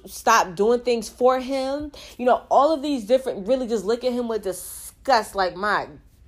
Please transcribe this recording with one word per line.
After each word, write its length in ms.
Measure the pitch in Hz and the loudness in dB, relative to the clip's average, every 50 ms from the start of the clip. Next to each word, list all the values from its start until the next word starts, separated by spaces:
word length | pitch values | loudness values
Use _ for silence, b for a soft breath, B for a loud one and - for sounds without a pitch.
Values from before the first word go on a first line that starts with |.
| - | -18
stop 500 | - - - - 247 226 220 170 185 170 | -18 -12 -2 2 4 4 4 4 2 0
doing 240 | 180 202 226 247 240 | 0 2 2 2 2
things 280 | 240 247 240 233 214 - | 2 0 -2 -2 -2 -6
for 300 | - - 247 254 254 262 | -2 2 2 2 2 2
him. 540 | 254 254 269 269 262 269 277 294 302 294 - B B B B B | -2 -4 -4 -4 -4 -4 -6 -6 -8 -10 -14 B B B B B
You 60 | 247 | 2
know, 180 | 247 220 - - - | 2 2 2 2 2
all 220 | 180 233 277 311 320 | 4 4 6 4 4
of 100 | 277 269 | 0 -2
these 220 | 302 285 247 208 | -4 -4 -4 0
different, 420 | 190 254 262 262 214 135 196 180 | 0 0 0 0 -2 -8 -4 -2
really 220 | 202 262 254 254 214 | 0 0 0 0 -2
just 160 | 233 208 180 | -4 -2 -2
look 180 | 202 233 240 254 | -2 -2 -2 -2
at 100 | 254 240 | -4 -4
him 140 | 247 240 | -4 -4
with 160 | 226 226 214 196 | -4 -4 -4 -4
disgust, 920 | 190 180 - - - - - - - - _ - 269 254 220 214 - - | -6 -8 -8 -10 -14 -14 -16 -16 -18 -20 _ 0 2 2 2 2 0 -4
like, 180 | 196 185 180 175 | -2 -2 -2 -2
My 320 | 180 202 208 196 160 123 101 139 135 - _ _ _ _ | -4 -2 0 0 0 -2 -6 -12 -20 -20 _ _ _ _